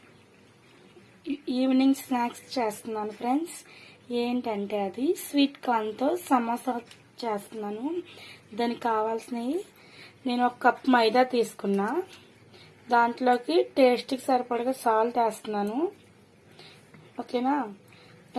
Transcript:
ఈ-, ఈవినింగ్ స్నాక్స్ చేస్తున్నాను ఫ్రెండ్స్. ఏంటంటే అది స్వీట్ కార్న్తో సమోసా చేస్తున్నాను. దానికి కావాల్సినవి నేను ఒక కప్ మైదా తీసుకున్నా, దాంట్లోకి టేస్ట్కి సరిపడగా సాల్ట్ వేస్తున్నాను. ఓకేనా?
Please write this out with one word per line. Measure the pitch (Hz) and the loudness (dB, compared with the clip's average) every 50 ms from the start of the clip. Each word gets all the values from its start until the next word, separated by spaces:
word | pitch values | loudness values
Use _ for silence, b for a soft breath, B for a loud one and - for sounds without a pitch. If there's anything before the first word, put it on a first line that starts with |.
| B B B B - _ _ _ _ _ _ _ _ _ - - - - - - - - - - - 311 | B B B B -20 _ _ _ _ _ _ _ _ _ -20 -20 -20 -20 -20 -20 -20 -20 -20 -16 -8 -8
ఈ-, | 285 - - 294 254 254 | -8 -8 -4 -4 0 0
ఈవినింగ్ | 262 262 262 262 269 269 269 - | 2 4 4 6 6 6 4 2
స్నాక్స్ | - - 262 240 233 240 - - - - - | 0 -4 -2 -2 -2 -2 -4 -10 -14 -8 -4
చేస్తున్నాను | 262 226 214 208 - - 226 220 214 208 214 208 - | -2 -2 -2 -4 -6 -8 -8 -6 -6 -6 -6 -8 -6
ఫ్రెండ్స్. | 240 240 262 311 330 349 - - - B B B B B B B - - 240 240 | -2 0 0 0 -2 -4 -10 -14 -16 B B B B B B B -12 -6 -4 -2
ఏంటంటే | 240 240 247 247 240 233 214 202 202 196 214 202 196 | -2 0 -2 -2 -2 -4 -4 -4 -4 -4 -2 -2 -2
అది | 190 185 233 269 330 370 - - | -2 -4 -2 -2 0 0 -2 -4
స్వీట్ | - 285 285 277 277 - - - | -2 2 2 2 2 0 -4 -2
కార్న్తో | 254 233 220 214 220 214 - 254 294 349 359 - | 0 0 0 0 -4 -4 -2 -2 0 0 -2 0
సమోసా | - 269 247 233 226 240 240 - 254 233 240 - - - - - _ _ - | 2 2 2 2 0 -4 -4 -4 -4 -6 -6 -8 -12 -20 -20 -20 _ _ -8
చేస్తున్నాను. | 240 226 208 202 208 - 233 220 208 208 208 220 254 311 349 349 B B B B B B B B B - 220 220 | -6 -4 -4 -6 -6 -10 -12 -10 -8 -8 -8 -6 -6 -6 -6 -6 B B B B B B B B B -14 -4 -2
దానికి | 240 240 233 - - 233 | -2 -2 -2 -2 -2 0
కావాల్సినవి | 220 214 214 220 226 226 - - 247 233 233 254 311 381 415 - B B B B B B B B B B - | 0 0 0 -2 -2 -4 -6 -8 -8 -6 -4 -4 -4 -6 -6 -10 B B B B B B B B B B -6
నేను | 254 247 240 247 240 | -4 0 2 2 0
ఒక | 247 - - | 0 4 2
కప్ | 247 233 - - 262 247 | 2 2 4 2 4 4
మైదా | 240 226 220 214 247 254 254 254 | 6 6 4 6 4 4 4 2
తీసుకున్నా, | 240 214 208 - - - 202 196 196 202 220 277 359 381 - - - - - - - - - B B B B B B - 233 240 | 0 0 0 -4 -6 -4 -2 0 0 0 0 -2 -4 -4 -6 -12 -20 -20 -20 -20 -20 -20 -20 B B B B B B -4 2 4
దాంట్లోకి | 240 220 247 240 - 254 254 247 240 - - 320 359 - - - 285 | 4 4 2 0 0 2 2 2 2 0 0 2 2 2 2 4 6
టేస్ట్కి | 262 247 247 214 - - 269 254 - - | 6 6 6 2 -2 -6 -8 -6 -2 0
సరిపడగా | 262 247 247 247 240 233 233 254 262 - - | 0 0 0 -2 -4 -2 -2 -2 -4 0 0
సాల్ట్ | 233 220 220 220 240 240 247 226 | 2 4 4 2 2 2 2 0
వేస్తున్నాను. | 220 208 - - 214 214 208 202 208 220 277 339 415 - - - - _ _ - _ _ _ _ B B B B B B B B - - - - - - - | 0 0 -4 -8 -6 -4 -2 -2 -2 -2 -2 -2 -2 -4 -10 -20 -20 _ _ -20 _ _ _ _ B B B B B B B B -20 -20 -20 -20 -18 -14 -14
ఓకేనా? | 233 - - 240 247 269 294 285 233 208 196 - - B B B B B B B B - - | -10 -4 -4 -2 0 0 0 0 -2 -6 -10 -16 -20 B B B B B B B B -10 -6